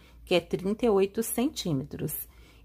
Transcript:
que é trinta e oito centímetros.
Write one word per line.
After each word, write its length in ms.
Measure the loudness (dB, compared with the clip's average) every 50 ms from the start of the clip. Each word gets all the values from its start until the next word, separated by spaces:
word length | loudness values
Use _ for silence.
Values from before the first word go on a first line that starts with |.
| -20 -20 -20 -12 -2
que 100 | 0 2
é 60 | 2
trinta 460 | 2 0 -4 -4 -2 -2 -2 0 2
e 20 | 4
oito 340 | 4 4 4 2 0 -2
centímetros. 1080 | -4 -2 -2 -2 -2 -2 -2 -4 -2 -2 -2 -2 -2 -6 -8 -6 -6 -6 -6 -8 -12 -14 -18 -20 -20 -20 -20 -6